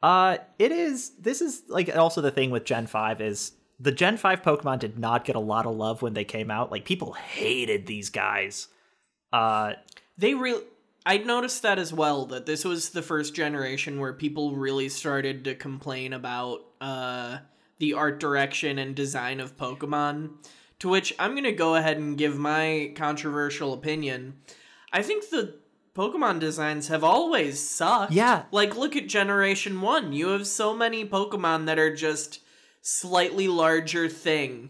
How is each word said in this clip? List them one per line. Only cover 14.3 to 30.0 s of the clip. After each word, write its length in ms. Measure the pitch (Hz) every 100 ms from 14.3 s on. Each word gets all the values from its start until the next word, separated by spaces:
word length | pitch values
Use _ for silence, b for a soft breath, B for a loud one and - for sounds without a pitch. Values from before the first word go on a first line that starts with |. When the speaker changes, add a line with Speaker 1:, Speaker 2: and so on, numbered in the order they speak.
| 147 147 139
Speaker 2:
really 320 | 135 135 135
started 560 | 135 160 139 135 139
to 100 | 131
complain 600 | 131 143 135 143 131 131
about, 500 | 131 123 123 123 120 - _
uh, 580 | 135 131 127 123 120 127 - b b _
the 140 | 151
art 260 | 143 147 143
direction 600 | 151 143 139 - 151 139
and 160 | 135
design 460 | 139 139 139 123 131
of 180 | 131 -
Pokemon, 720 | 127 135 147 147 147 147 156 - B B B _
to 100 | 180
which 260 | 190 185 -
I'm 160 | 190
gonna 180 | 277 269
go 220 | 170 165
ahead 240 | 160 160 151
and 180 | 147 143
give 220 | 147 139
my 560 | 147 151 160 156 143 143
controversial 760 | 151 147 156 147 147 139 143
opinion. 640 | 127 151 156 143 127 127 135 B B B B B
I 120 | 180
think 260 | 214 427 415
the 280 | 311 208 - _ _ _
Pokemon 460 | - 208 302 254 175
designs 480 | 156 156 151 151 143
have 140 | 160
always 560 | 160 214 339 294 151 139
sucked. 540 | - - 175 233 196
Speaker 1:
Yeah. 300 | 160 233 214 -
Speaker 2:
Like, 260 | 202 208 220
look 200 | 285 285
at 120 | 196
Generation 720 | - 196 202 196 196 - 190
one. 320 | 196 302